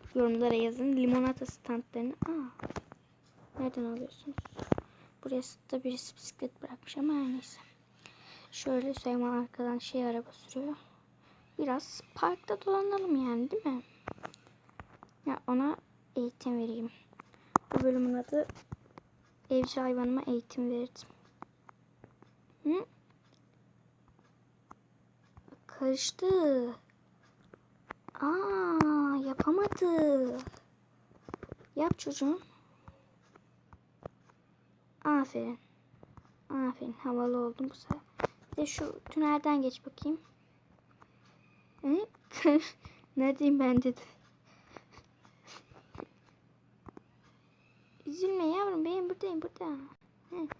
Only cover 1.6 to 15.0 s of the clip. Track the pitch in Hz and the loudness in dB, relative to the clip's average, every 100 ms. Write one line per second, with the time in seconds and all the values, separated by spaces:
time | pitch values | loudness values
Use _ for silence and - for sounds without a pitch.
1.6 | - 233 - 233 240 302 - 320 254 - | -4 -4 -4 -6 -6 -2 -2 -2 -6 -10
2.6 | - - - - _ _ _ - - - | -10 -10 -12 -20 _ _ _ -20 -18 -4
3.6 | 262 254 233 233 254 - 294 - - - | -4 -2 -4 -4 -8 -12 -10 -8 -10 -10
4.6 | - - - - - _ 262 254 - - | -4 -4 -6 -20 -20 _ -6 -4 -6 -14
5.6 | - 262 254 247 - - - - 254 - | -8 -4 -4 -6 -8 -12 -16 -10 -10 -10
6.6 | - 254 - 285 294 285 262 254 - - | -14 -16 -12 -2 0 2 0 -4 -8 -18
7.6 | - - _ - - - - - - - | -20 -20 _ -20 -20 -20 -20 -20 -16 -8
8.6 | 277 254 269 262 247 247 240 240 240 - | -2 0 -2 -4 -2 0 0 0 -4 -4
9.6 | 240 240 - 254 240 233 240 - - 262 | -4 -4 -4 -2 -2 -2 -6 -16 -12 -8
10.6 | 285 294 - - _ _ - - - - | -6 -8 -12 -20 _ _ -20 -20 -14 -4
11.6 | 285 254 - - - - 339 359 - 403 | -2 -2 -4 -12 -12 -2 0 0 -4 -4
12.6 | 392 392 403 392 381 277 254 233 254 440 | 0 2 2 0 2 2 2 0 0 -2
13.6 | 320 254 - - - - - - - - | -2 -2 -6 -14 -12 -12 -14 -16 -20 -20
14.6 | - - - - | -20 -20 -20 -20